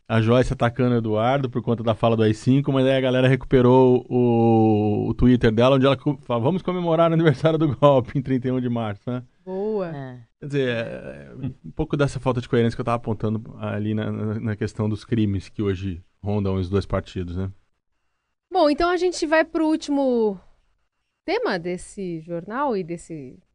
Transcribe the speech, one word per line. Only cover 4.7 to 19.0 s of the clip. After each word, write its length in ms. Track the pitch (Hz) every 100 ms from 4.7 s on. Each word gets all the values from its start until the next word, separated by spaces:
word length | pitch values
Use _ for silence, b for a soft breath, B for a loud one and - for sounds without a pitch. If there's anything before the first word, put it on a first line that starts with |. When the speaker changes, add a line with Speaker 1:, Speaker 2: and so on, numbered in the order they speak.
| 107 104 107 110
Speaker 1:
o 40 | 113
Twitter 360 | 123 123 117
dela, 260 | 110 127 135
onde 100 | 131
ela 100 | 131
co-, 220 | 147 139
fala, 220 | - 120
"Vamos 180 | 139 185
comemorar 480 | - 180 170 165 165
o 60 | 165
aniversário 420 | 165 139 160 160
do 180 | 160 -
golpe 440 | 143 135 117 143
em 20 |
trinta 260 | 135 131 127
e 40 |
um 100 | 127
de 80 | 123
março", 320 | 117 110 104 -
né? 160 | 123 127 _
Speaker 2:
Boa. 440 | 185 190 214 214 175
Speaker 3:
É. 320 | 143 131 123 117 _
Speaker 1:
Quer 80 | 147
dizer, 200 | 143 127
é, 640 | 117 113 123 - 143 143 120
é, 60 | 135 - 165
um 60 |
pouco 240 | - 156 143
dessa 240 | 139 120
falta 220 | 131 123
de 80 | -
coerência 260 | 120 117 -
que 60 |
eu 40 | 117
tava 120 | 117
apontando 440 | 120 107 110 110 113 107
ali 360 | 107 104 107
na, 180 | 107 107
na, 280 | 107 107 107
na 140 | 113 104
questão 320 | 104 - 107
dos 160 | 104 -
crimes 420 | 113 107 95 -
que 140 | -
hoje 420 | 101 92 95 87 - _
rondam 340 | 101 104 98 95
os 140 | 90
dois 160 | 98 -
partidos, 520 | 95 - 92 87 87
né? 120 | 98 - _ _ _ _ _ _ _ _ _
Speaker 2:
Bom, 180 | 370 302
então 200 | 294 349
a 80 |
gente 280 | 359